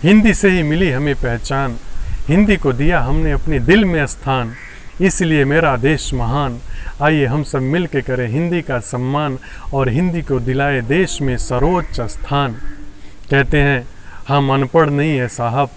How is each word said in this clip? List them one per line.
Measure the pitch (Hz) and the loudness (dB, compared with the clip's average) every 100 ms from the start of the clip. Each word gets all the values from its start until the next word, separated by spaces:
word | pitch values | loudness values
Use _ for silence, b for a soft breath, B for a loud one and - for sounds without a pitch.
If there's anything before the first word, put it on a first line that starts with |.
हिंदी | 156 214 214 | 6 6 6
से | 190 202 | 4 4
ही | 180 | 2
मिली | 151 160 185 | 2 2 0
हमें | 131 147 131 | 0 -2 -2
पहचान, | 127 117 - 139 135 117 B B B B - | -2 -4 -4 -2 -2 -6 B B B B 2
हिंदी | 170 208 196 | 4 4 4
को | 139 | 2
दिया | 123 151 175 | 2 2 4
हमने | 123 160 160 | 2 2 2
अपने | 147 - 147 | 0 0 0
दिल | 120 196 196 | 4 6 6
में | 165 139 | 2 -2
स्थान, | - - 131 113 123 B B B B | -4 -2 -2 -2 -8 B B B B
इसलिए | 190 - 170 156 139 | 0 2 2 2 4
मेरा | 151 160 131 | 2 2 2
देश | 135 151 - | 0 0 -2
महान। | 131 113 120 139 120 - B B B | -2 0 0 -2 -4 -8 B B B
आइए | 147 156 135 | 0 2 2
हम | 131 | 0
सब | 143 139 | -2 -2
मिल | 131 165 175 | -2 -2 0
के | 139 | -4
करें | 127 127 123 | -2 -4 -2
हिंदी | 127 170 175 | -2 -2 -2
का | - 131 | -2 -6
सम्मान | - 127 127 143 151 127 B B B | -4 -4 -2 -2 -2 -6 B B B
और | 135 135 | -2 0
हिंदी | 120 180 170 | 2 0 -2
को | 151 131 | -2 -2
दिलाए | 120 131 139 135 | 0 -2 0 -2
देश | 117 151 185 - | 0 0 0 -2
में | 139 120 | -2 -2
सर्वोच्च | - 123 131 - - - | -2 0 2 0 -2 -4
स्थान। | 110 - - 185 139 110 - - - B B B - | -4 -6 -2 -2 -2 -4 -6 -6 -12 B B B 0
कहते | 139 139 151 | 0 2 2
हैं | 143 135 123 B B B - | 2 0 -4 B B B -2
हम | 143 135 | 0 2
अनपढ़ | 135 131 165 156 | 0 2 2 4
नहीं | 143 151 143 | 2 0 0
है | 123 | -2
साहब। | - 117 123 139 | -2 -2 0 -2